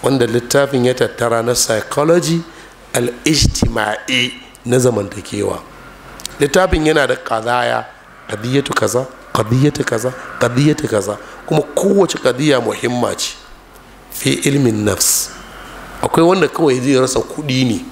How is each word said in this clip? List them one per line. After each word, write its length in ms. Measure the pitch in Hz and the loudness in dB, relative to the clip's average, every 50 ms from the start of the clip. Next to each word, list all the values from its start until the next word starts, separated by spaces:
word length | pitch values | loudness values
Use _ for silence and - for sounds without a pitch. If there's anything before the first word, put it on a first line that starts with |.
| - | 2
wanda 220 | - 135 135 120 | 2 2 4 2
littafin 600 | 113 110 123 120 - - - 143 135 139 131 120 | 2 2 0 -2 2 2 2 2 2 2 2 2
ya 80 | 123 127 | 2 2
tattara 500 | 123 120 110 - - 120 117 113 117 113 | 2 0 -2 0 -2 -2 0 0 0 0
na 100 | 120 123 | 0 0
psychology 880 | 113 - - 117 107 101 - - - 143 156 165 175 156 147 165 170 165 - - - - - - - - - - | 0 0 0 0 -2 -2 -2 -2 0 2 4 4 2 2 2 -2 -2 -2 -6 -16 -20 -20 -20 -20 -20 -20 -6 -4
al-ijtima'i, 1400 | 131 120 120 - - - 151 160 143 - - - - - 123 117 117 107 104 107 - - - 127 127 123 127 120 - - - - - - | -2 -2 -2 -4 -2 0 0 2 4 2 2 2 2 0 0 2 0 0 -2 -2 -6 -6 -2 -2 0 0 -2 -4 -10 -18 -20 -20 -14 -2
na 140 | 123 120 131 | 0 2 4
zamantakewa. 800 | 123 127 117 107 101 98 - 110 87 - - 104 101 95 92 85 - - - - - - - - - - - - - - - - | 4 2 2 0 -4 -4 -8 -12 -12 -8 -6 -4 -4 -4 -4 -6 -10 -16 -20 -20 -20 -20 -20 -20 -20 -20 -20 -14 -14 -14 -2 -2
Littafin 460 | 143 143 - 190 185 185 185 170 156 | -2 2 4 4 4 4 2 2 2
yana 220 | 156 160 156 139 127 | 4 4 4 4 2
da 80 | 131 | 0
qadaya, 720 | 127 - - 120 110 110 117 120 123 120 120 117 117 113 - - - - - - - - - | -4 -4 -4 -4 -4 -2 0 0 0 0 0 -2 -2 -4 -8 -16 -20 -20 -20 -20 -20 -12 -10
qadiyatu 440 | - 104 107 120 131 139 135 - - | -10 -6 -4 0 0 0 0 0 -2
kaza, 320 | - - 104 - 123 131 - - - - - - | -2 0 0 0 0 -2 -2 -10 -20 -20 -6 -2
qadiyatu 500 | - 113 107 117 127 135 147 143 - 131 | -2 0 2 2 4 4 2 2 0 -4
kaza, 300 | - - 110 110 127 123 - - - - - | -2 -2 -2 -4 -4 -6 -8 -14 -14 -4 -2
qadiyatu 480 | - 120 120 123 143 151 147 - - 117 | -2 0 2 2 4 4 2 2 -2 -2
kaza, 300 | - 104 95 101 104 - - - - - - | 0 0 0 -2 -6 -8 -10 -18 -18 -18 -6
kuma 160 | - 160 156 | -2 0 0
kowace 560 | 143 - - - - 196 202 196 190 165 - - | 0 0 -2 0 2 2 4 4 4 2 0 0
qadiyya 420 | - 127 120 120 147 151 139 127 | 0 0 0 2 2 2 2 2
muhimma 540 | 120 107 104 - - 120 123 123 120 104 92 - | 2 -2 -4 -2 -4 -2 -2 0 -2 -2 -2 -4
ce 180 | - - - - - - - - - - - - - - - - - - | -6 -8 -8 -12 -18 -20 -20 -20 -20 -20 -20 -20 -20 -20 -20 -20 -20 -16
fi 180 | - - - 135 139 - - - | -12 -4 -2 -2 -2 0 0 0
ilmin 380 | 139 143 139 120 107 107 104 | 2 4 2 2 2 2 0
nafs. 440 | 104 98 90 - - - - - - - - - - - - - - - - - - - - | 0 0 0 0 0 0 -2 -2 -6 -10 -16 -18 -20 -20 -20 -18 -18 -18 -18 -18 -16 -10 -4
Akwai 220 | - - - - 160 | -4 0 2 4 4
wanda 220 | 170 185 202 170 131 | 4 4 4 2 0
kawai 320 | - - 170 151 127 127 | 0 0 2 2 2 2
zai 160 | 123 135 139 127 | 2 2 2 4
rasa 200 | 127 - - 117 | 2 2 0 -2
kuɗi 460 | 110 - - - 151 143 127 131 131 123 | -4 -4 -6 -10 -6 -2 0 0 2 2
ne 180 | 110 87 - - | 0 -2 -4 -10